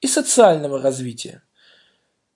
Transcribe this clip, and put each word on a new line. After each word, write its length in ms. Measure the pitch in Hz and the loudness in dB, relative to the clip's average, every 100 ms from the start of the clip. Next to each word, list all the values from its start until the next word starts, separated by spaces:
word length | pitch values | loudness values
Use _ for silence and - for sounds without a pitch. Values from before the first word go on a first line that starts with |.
и 60 | 269 | -4
социального 720 | 320 269 - 208 160 143 135 | -2 0 4 4 4 -2 -4
развития, 600 | 135 131 127 113 - - _ _ _ _ _ _ _ _ _ | -4 -4 -8 -12 -16 -18 _ _ _ _ _ _ _ _ _